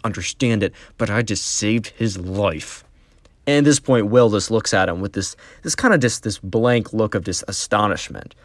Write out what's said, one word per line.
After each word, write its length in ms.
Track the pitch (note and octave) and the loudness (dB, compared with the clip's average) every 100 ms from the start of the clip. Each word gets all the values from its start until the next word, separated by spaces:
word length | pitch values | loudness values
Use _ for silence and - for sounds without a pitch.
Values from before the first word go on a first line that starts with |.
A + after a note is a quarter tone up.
understand 580 | A2+ G2 F#2 - B2 A2+ | -6 -6 -8 -2 0 2
it, 100 | G2 - - - | 0 -4 -16 -6
but 100 | A2+ | -2
I 140 | G#2+ | -2
just 200 | A2+ G2+ | -2 -4
saved 500 | - - G#2 A#2 G#2+ - | -4 -4 0 0 -2 -4
his 180 | A2+ F#2+ | -4 -4
life." 680 | F2 F#2+ G2+ D#2 - - - _ _ _ _ _ - | -6 -2 -2 -2 -8 -16 -20 _ _ _ _ _ 0
And 120 | D3 | 4
at 40 | |
this 160 | C#3+ C#3+ | 4 4
point, 260 | - B2 G2+ | 4 2 4
Will 240 | A#2+ A#2 | 6 6
just 220 | G#2 - | 4 0
looks 200 | A2+ - | -2 0
at 160 | G2+ F#2 | 0 0
him 140 | F2 | -2
with 120 | G2 | -4
this, 220 | G2+ F#2+ - - - | -4 -6 -8 -20 -12
this 100 | E3 | -8
kinda 240 | - C4 F#3 | 0 2 4
just, 240 | B2+ - | 2 -2
this 160 | A2+ G2+ | -6 -6
blank 560 | F#2+ A2 A#2+ A#2+ G#2+ | -4 0 2 2 0
look 220 | G#2+ G#2+ G2+ | -2 -2 -2
of 80 | |
just 200 | E2+ F2+ - | -4 -6 -6
astonishment. 880 | G2 - G#2 G#2 G2 - - - _ | -8 -2 0 0 -2 -6 -14 -16 _